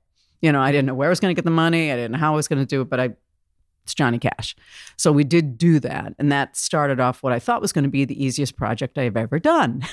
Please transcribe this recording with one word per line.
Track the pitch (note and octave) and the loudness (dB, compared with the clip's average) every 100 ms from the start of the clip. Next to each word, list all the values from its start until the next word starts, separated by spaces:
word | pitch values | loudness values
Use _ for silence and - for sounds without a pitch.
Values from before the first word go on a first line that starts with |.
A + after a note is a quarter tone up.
| _ _ _ _ | _ _ _ _
You | D#3+ | 0
know, | C#3+ | 2
I | C3+ | 4
didn't | C#3+ C3+ | 2 0
know | |
where | B2+ D3 | 0 0
I | |
was | F3+ | 2
gonna | F#3+ | 0
get | E3 | 0
the | E3 | 0
money. | E3 E3 E3 D#3 | 2 2 2 0
I | B2 | -2
didn't | A#2 | -4
know | C3 | -2
how | D#3 | 0
I | D3+ | 0
was | D3 | 0
gonna | C#3 C3 | -2 -2
do | C3+ | -2
it, | B2+ | -2
but | B2+ | -2
I, | B2+ - _ _ _ _ _ _ | -2 -6 _ _ _ _ _ _
it's | - | -10
Johnny | - C3 A#2+ | -2 0 0
Cash. | - - - - _ - - - | -2 -4 -8 -14 _ -20 -16 -2
So | E3+ | 2
we | D3 | 4
did | C#3+ E3+ D3+ A#2 | 4 2 0 2
do | E3+ D#3 | 4 4
that. | - C#3+ - - | 2 -6 -8 -4
And | C#3+ | 0
that | C#3 C#3 - | 0 -2 -6
started | - D#3+ D3 C3 | -4 0 0 2
off | B2+ B2 | 0 0
what | C3+ | -2
I | A#2+ | -2
thought | - A#3+ | 0 -2
was | G3+ | -2
gonna | - C#3 | 0 0
be | C3+ | 0
the | C3 - | -2 -2
easiest | C3+ B2 C#3 - | -4 -2 -4 -4
project | A2+ A2+ C3+ - | -4 -4 -6 -4
I've | B2 A2+ | -2 -2
ever | A2 D#3 | -2 0
done. | D4 E4 D3 C3 - | 2 2 2 -2 -8